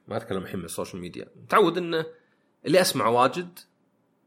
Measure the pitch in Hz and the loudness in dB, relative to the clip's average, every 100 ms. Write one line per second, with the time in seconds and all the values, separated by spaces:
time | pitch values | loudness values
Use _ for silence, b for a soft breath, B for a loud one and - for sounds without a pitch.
0 | - 113 - 95 87 98 82 - 90 95 | -10 -10 -6 -8 -6 -10 -10 -10 -10 -10
1 | 87 - - - - 202 180 170 170 165 | -14 -14 -16 -16 2 4 4 2 -4 -4
2 | 160 B B B B _ - 170 185 135 | -6 B B B B _ 2 4 4 2
3 | 110 120 131 170 175 - - _ _ _ | 2 4 4 2 -10 -14 -20 _ _ _
4 | _ _ | _ _